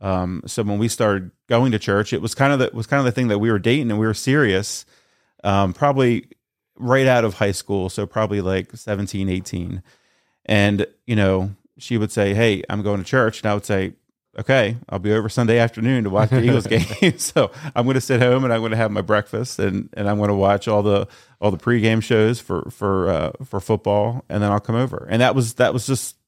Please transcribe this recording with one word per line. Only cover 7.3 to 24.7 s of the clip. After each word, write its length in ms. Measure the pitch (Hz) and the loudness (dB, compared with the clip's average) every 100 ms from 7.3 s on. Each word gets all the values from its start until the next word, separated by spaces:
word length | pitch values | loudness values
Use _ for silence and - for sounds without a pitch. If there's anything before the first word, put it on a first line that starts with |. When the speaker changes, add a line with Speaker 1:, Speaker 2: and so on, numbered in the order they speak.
| - | 0
Speaker 1:
high 160 | 101 | -2
school. 360 | - - 98 92 | -2 -2 -2 -2
So 160 | - 101 | -4 -6
probably, 360 | 110 107 101 | -2 -2 -2
like, 340 | 92 95 - 120 | 0 -2 -4 -14
seventeen, 540 | - 101 101 98 98 | -8 -6 -4 -4 -2
eighteen. 520 | 92 90 90 90 92 - _ _ _ _ _ - | -4 -4 -8 -6 -8 -12 _ _ _ _ _ -2
And, 400 | 104 101 101 - _ - | 2 2 2 -2 _ -4
you 100 | 107 | 0
know, 360 | 98 95 95 101 _ _ | 2 2 -2 -8 _ _
she 200 | - 117 | -4 -2
would 140 | 107 | -2
say, 220 | - 101 | 0 0
"Hey, 300 | 101 117 95 - | 2 2 0 -4
I'm 120 | 104 | -4
going 180 | 104 101 | -2 -4
to 60 | 92 | -2
church." 360 | 131 110 - | 0 0 -2
And 80 | 107 | -4
I 40 | |
would 100 | 101 - | -4 -2
say, 280 | 98 92 - _ _ _ - | -2 -2 -8 _ _ _ -12
"Okay, 380 | - 135 104 120 - | 0 2 2 -2 -6
I'll 100 | 90 | -6
be 140 | 104 | 0
over 160 | 110 107 | 0 0
Sunday 280 | - 113 117 | 0 2 4
afternoon 440 | 117 110 113 131 | 2 0 0 0
to 60 | 104 | 0
watch 220 | 98 107 | 2 2
the 120 | 123 | 4
Eagles 240 | 120 131 - | 4 2 2
Speaker 2:
<laughs> 320 | 107 - 107 | 0 0 0
Speaker 1:
game." 120 | 175 | 0
<laughs> 40 | - | 0
So 320 | - 165 110 - 151 - | -2 0 0 -2 -8 -2
I'm 100 | 123 | 0
gonna 160 | 131 | 0
sit 200 | - 123 | 0 2
home 220 | 123 131 | 4 4
and 80 | 131 | 2
I'm 100 | 113 | 0
gonna 140 | 110 110 | 0 0
have 160 | 110 | 0
my 100 | 104 | -2
breakfast 580 | 90 107 - 110 127 - | 0 0 0 -6 -6 -4
and, 300 | 104 98 - | -2 -2 -6
and 160 | - 101 | -6 -2
I'm 80 | 104 | 0
gonna 160 | 104 101 | 0 2
watch 320 | 95 101 113 | 2 2 2
all 140 | 104 | 0
the, 240 | 104 101 98 - _ - | 2 0 -2 -10 _ -2
all 120 | 104 | -2
the 60 | 92 | 0
pregame 440 | - 120 110 113 | 0 2 2 0
shows 360 | - 113 107 120 | 2 2 2 0
for, 280 | - 90 - | -4 -6 -6
for, 360 | - 101 95 90 | -6 -2 0 0
uh, 220 | 82 78 - 131 | 0 -2 -6 -10
for 140 | 98 | -8
football. 640 | - 110 - 104 107 123 - | -2 -2 0 0 0 -4 -6
And 140 | 101 | -2
then 80 | 104 | 0
I'll 80 | 101 | 0
come 160 | - | -2